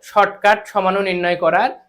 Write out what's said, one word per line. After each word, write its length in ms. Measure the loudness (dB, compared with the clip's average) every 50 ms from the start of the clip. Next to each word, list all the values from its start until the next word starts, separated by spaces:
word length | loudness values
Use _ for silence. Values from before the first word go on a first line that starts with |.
| _ -4
শর্টকাট 500 | 0 0 0 0 0 -2 2 2 2 2 -2 -8
সমাণু 280 | -6 -2 -2 -2 -2 -2 -2 -2
নির্ণয় 320 | -4 -2 -2 -2 -2 0 0
করার 260 | 0 0 2 0 -2 -4 -6 _